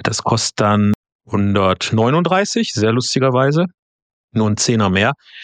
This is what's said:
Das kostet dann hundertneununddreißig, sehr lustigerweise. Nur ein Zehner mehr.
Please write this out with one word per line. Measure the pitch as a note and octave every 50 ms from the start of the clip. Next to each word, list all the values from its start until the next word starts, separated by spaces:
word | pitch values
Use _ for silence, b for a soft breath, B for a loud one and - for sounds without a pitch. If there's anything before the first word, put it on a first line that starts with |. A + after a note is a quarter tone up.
| -
Das | - A2 - -
kostet | - - A2+ - - - -
dann | A2 G#2 G#2 G#2 G#2 G#2 G#2 - _ _ _ _ _ -
hundertneununddreißig, | - G2+ G2+ G2+ G2 G2+ F#2+ F#2 F#2 - - - - A2 A2+ B2 C#3+ E3 F3+ E3+ F#3 F#3 G3+ - - A#3 A3+ - -
sehr | - G#2+ A2
lustigerweise. | A2+ B2 A#2+ - - C3+ C3 C3+ B2 B2+ C3 C#3 D3 D#3+ F3 F3+ - _ _ _ _ _ _ _ _ _ _ _
Nur | - A2+ A2 G#2
ein | G#2 -
Zehner | - - A#2+ A2 G#2 F#2+
mehr. | F#2 F#2+ G#2 B2 C#3+ B B B B B